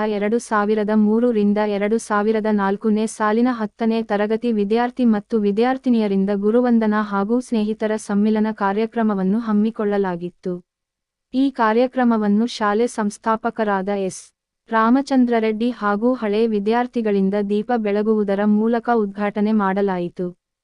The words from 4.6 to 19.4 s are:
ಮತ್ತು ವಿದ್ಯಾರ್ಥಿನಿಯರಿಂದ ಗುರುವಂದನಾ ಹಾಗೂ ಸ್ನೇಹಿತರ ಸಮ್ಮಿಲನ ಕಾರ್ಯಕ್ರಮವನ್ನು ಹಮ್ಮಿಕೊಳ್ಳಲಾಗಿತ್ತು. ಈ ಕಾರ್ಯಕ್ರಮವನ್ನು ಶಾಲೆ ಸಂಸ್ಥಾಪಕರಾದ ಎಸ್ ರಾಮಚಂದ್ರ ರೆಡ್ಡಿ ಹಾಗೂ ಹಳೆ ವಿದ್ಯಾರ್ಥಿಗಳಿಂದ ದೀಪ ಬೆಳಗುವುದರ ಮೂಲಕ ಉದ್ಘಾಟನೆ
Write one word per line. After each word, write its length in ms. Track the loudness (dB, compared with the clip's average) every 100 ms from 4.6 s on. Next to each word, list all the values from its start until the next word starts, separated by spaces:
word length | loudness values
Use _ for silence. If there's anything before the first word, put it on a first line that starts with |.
| 0 0 0 0
ಮತ್ತು 340 | 2 2 0 -2
ವಿದ್ಯಾರ್ಥಿನಿಯರಿಂದ 920 | 0 2 0 0 0 2 2 0 0
ಗುರುವಂದನಾ 680 | 0 2 2 4 2 2 0
ಹಾಗೂ 380 | -2 -2 -2 -2
ಸ್ನೇಹಿತರ 560 | -2 -2 -2 -2 -4 -4
ಸಮ್ಮಿಲನ 500 | -2 0 2 2 0
ಕಾರ್ಯಕ್ರಮವನ್ನು 840 | -2 -2 -2 -2 -2 -2 0 0 0
ಹಮ್ಮಿಕೊಳ್ಳಲಾಗಿತ್ತು. 1300 | 0 0 0 -2 -2 -2 -2 -4 -8 -10 -8 -8 -12 _ _ _ _ _ _
ಈ 160 | -2 0
ಕಾರ್ಯಕ್ರಮವನ್ನು 960 | 0 2 2 0 2 2 2 2 0 0
ಶಾಲೆ 400 | -2 -2 0 -2
ಸಂಸ್ಥಾಪಕರಾದ 1000 | -2 -6 -4 -4 -2 -2 -4 -2 -2 -2
ಎಸ್ 440 | -4 -4 -6 -16 _ _ _ -4
ರಾಮಚಂದ್ರ 640 | 2 4 2 2 2 2 2
ರೆಡ್ಡಿ 320 | 0 0 -4
ಹಾಗೂ 440 | -2 -2 0 0
ಹಳೆ 320 | 0 0 0 0
ವಿದ್ಯಾರ್ಥಿಗಳಿಂದ 880 | 0 0 0 0 -2 0 2 2 0 0
ದೀಪ 220 | -2 -2 -2
ಬೆಳಗುವುದರ 680 | 0 0 2 0 0 0
ಮೂಲಕ 460 | 2 2 2 0 0
ಉದ್ಘಾಟನೆ 580 | 0 0 -2 -4 -2